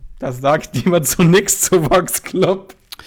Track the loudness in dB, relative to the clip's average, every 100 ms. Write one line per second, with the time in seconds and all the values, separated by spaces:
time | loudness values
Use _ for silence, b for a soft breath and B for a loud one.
0 | -20 -12 -10 -4 0 0 -2 -4 0 0
1 | 0 2 4 4 2 -4 0 0 2 0
2 | 0 -8 -6 -2 0 -2 -6 -20 -20 B